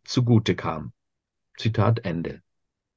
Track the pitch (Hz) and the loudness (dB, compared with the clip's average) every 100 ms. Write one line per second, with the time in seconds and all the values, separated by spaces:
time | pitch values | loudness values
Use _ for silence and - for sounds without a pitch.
0 | - - 120 113 113 87 82 80 62 - | -4 0 4 4 4 0 -4 -8 -10 -16
1 | _ _ _ _ _ - 117 107 101 113 | _ _ _ _ _ -6 -4 2 2 2
2 | - 82 82 - _ _ _ _ _ | -2 -4 -6 -8 _ _ _ _ _